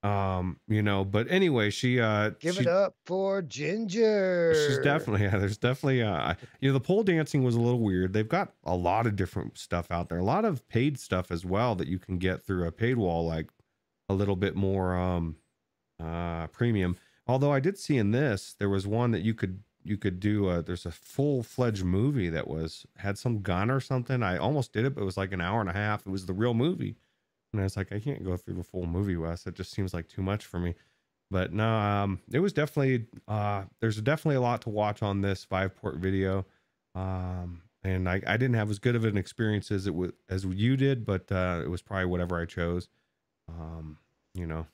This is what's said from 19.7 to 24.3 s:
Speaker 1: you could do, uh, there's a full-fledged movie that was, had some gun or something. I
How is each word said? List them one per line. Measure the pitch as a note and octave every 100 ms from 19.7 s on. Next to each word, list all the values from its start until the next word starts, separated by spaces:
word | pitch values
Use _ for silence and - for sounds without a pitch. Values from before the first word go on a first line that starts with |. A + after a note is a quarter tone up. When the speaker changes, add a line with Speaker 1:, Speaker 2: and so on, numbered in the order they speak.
| _
Speaker 1:
you | - G#2
could | G#2+ F2+
do, | G2+ G#2 G2
uh, | F2
there's | D#2+ F2+
a | -
full-fledged | E2 - - C#3+ C#3 A2+ - B2 G#2
movie | F2+ F#2 B2 C#3+ F2+
that | D#2+ -
was, | D#2 D#2+ - - _
had | G2+ G2+
some | B2+ A2
gun | G2 F2+ G#2+
or | C3
something. | - C3 A#2+ C3
I | G#2